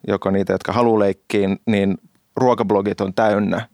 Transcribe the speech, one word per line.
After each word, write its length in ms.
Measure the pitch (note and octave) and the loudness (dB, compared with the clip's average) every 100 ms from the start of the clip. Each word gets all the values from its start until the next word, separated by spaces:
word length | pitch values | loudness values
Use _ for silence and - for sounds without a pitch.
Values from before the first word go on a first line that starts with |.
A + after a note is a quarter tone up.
| - | -4
joko 220 | G2+ G2 | -2 0
niitä, 220 | G2 F#2 | -2 0
jotka 200 | F#2+ - | -2 -2
haluaa 260 | A2 A#2+ A2 | 0 2 4
leikkiin, 600 | G2+ F#2 _ G#2 F#2+ G2 - | 2 -2 _ -2 0 -2 -2
niin 320 | G#2 G2 F2+ _ _ _ - | 0 0 -2 _ _ _ 0
ruokablogit 640 | B2+ A#2 G#2+ G2+ G2+ F#2 | 0 2 2 0 0 -4
on 140 | G2 | -4
täynnä 540 | F#2 A2 G#2 G2+ F2 - | 0 2 2 0 -4 -6